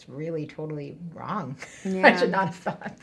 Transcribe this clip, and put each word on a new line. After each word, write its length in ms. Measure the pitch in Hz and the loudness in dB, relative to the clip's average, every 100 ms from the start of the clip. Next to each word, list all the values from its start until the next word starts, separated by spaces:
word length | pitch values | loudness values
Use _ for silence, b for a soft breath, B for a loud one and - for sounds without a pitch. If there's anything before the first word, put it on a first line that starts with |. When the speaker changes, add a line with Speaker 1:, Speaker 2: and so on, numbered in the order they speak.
| - | -16
Speaker 1:
really 380 | 127 156 165 147 | -8 -4 -4 -6
totally 520 | - 156 151 143 135 170 | -8 -6 -6 -8 -10 -12
wrong. 440 | - - 202 127 131 - | -10 -6 -6 -6 -8 -12
<laughs> 140 | - | -8
Speaker 2:
Yeah. 220 | 190 190 208 | -4 6 8
Speaker 1:
I 80 | 180 | 8
should 140 | 180 | 4
not 160 | 185 190 | 2 0
have 100 | - | -2
thought 400 | - - - - | -6 -6 -10 -14